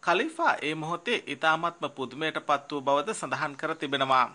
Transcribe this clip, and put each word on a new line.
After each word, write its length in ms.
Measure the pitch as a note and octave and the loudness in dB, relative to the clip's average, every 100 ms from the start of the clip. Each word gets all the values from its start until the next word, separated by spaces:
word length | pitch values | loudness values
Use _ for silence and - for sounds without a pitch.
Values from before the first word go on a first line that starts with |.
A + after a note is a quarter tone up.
කලිෆා 500 | - F3 D4+ D#4+ E4 - | 2 2 2 0 0 2
ඒ 160 | C#3 D#3+ | -2 -4
මොහොතේ 480 | D#3 E3+ - A3+ - | -4 -4 -2 -4 -4
ඉතාමත්ම 600 | C#3 D#3+ D#3+ E3+ E3+ D3+ | 0 2 2 0 -4 -8
පුදුමයට 480 | - B2+ B2+ D#3+ D3+ | -6 -8 -4 -4 -4
පත් 280 | - C#3+ - | 0 -2 0
වූ 140 | D3 | -4
බවද 280 | C3+ C#3+ D3 | 2 2 2
සඳහන් 440 | A3 D#3 C3 D3+ C#3 | -4 -4 -2 -4 -4
කර 180 | - | -6
තිබෙනවා. 540 | D#3+ D3 C#3 C3+ C3 A#2+ | -4 -2 0 4 4 4